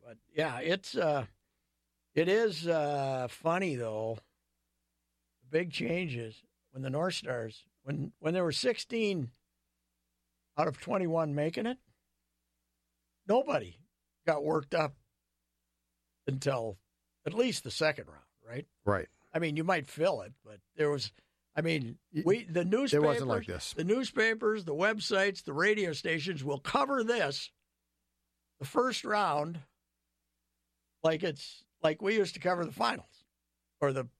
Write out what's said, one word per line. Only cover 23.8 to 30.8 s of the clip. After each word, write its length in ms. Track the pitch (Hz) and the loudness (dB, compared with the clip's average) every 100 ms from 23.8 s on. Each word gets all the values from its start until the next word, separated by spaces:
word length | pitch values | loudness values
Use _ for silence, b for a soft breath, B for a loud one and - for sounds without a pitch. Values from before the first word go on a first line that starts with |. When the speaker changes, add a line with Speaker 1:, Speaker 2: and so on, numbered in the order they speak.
Speaker 1:
newspapers, 800 | 170 247 254 - 220 220 220 214 | 0 0 0 2 2 2 0 0
the 100 | 165 | -4
websites, 720 | 147 208 220 - 196 196 190 | 0 2 2 0 2 2 0
the 80 | - | -6
radio 400 | 143 196 214 175 | 0 2 4 0
stations 500 | 139 165 160 170 151 | -2 -2 -2 -2 -4
will 140 | 135 139 | -4 -4
cover 420 | - 285 277 269 | 2 2 4 2
this, 460 | 226 240 143 - - _ _ _ _ _ _ _ _ _ _ - | 2 2 0 -2 -10 _ _ _ _ _ _ _ _ _ _ -14
the 80 | 135 | -2
first 380 | 233 254 - | 0 0 -2
round, 560 | - 208 180 147 156 165 - _ _ _ _ _ _ _ _ _ _ _ | 0 2 2 0 -2 -8 -14 _ _ _ _ _ _ _ _ _ _ _